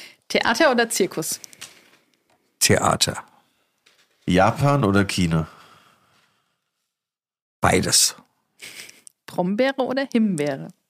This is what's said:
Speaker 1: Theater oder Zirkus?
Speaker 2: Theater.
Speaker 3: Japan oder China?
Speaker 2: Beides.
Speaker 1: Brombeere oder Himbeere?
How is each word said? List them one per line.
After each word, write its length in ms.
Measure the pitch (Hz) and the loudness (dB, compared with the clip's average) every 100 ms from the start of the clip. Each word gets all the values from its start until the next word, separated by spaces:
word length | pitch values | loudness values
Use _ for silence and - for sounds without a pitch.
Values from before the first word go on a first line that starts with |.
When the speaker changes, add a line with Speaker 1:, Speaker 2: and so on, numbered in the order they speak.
| - - - | -20 -20 -4
Speaker 1:
Theater 420 | - 196 233 320 | -2 0 2 2
oder 180 | 240 226 | 2 0
Zirkus? 520 | - 185 - 160 - - - - - _ _ _ _ _ _ _ - | -2 -2 -4 -8 -8 -14 -20 -20 -20 _ _ _ _ _ _ _ -2
Speaker 2:
Theater. 640 | - 104 - - - - - _ _ _ _ _ _ _ _ _ - | 0 2 2 0 -2 -4 -12 _ _ _ _ _ _ _ _ _ 0
Speaker 3:
Japan 580 | 90 101 117 139 143 | 2 2 2 2 2
oder 200 | 104 98 | 2 2
China? 440 | 98 - 87 82 80 - - - _ _ _ _ _ _ _ _ _ _ _ _ _ _ _ _ _ _ | 2 0 0 0 -2 -10 -20 -20 _ _ _ _ _ _ _ _ _ _ _ _ _ _ _ _ _ _
Speaker 2:
Beides. 540 | 90 90 90 - - - - _ _ _ - - - - _ _ - | 0 2 2 0 0 -4 -18 _ _ _ -20 -20 -20 -20 _ _ -10
Speaker 1:
Brombeere 560 | - 180 208 262 269 | -4 -2 0 -2 -2
oder 240 | 254 262 277 | -4 -4 -2
Himbeere? 560 | 240 220 165 147 139 139 - | 0 0 0 -4 -6 -10 -18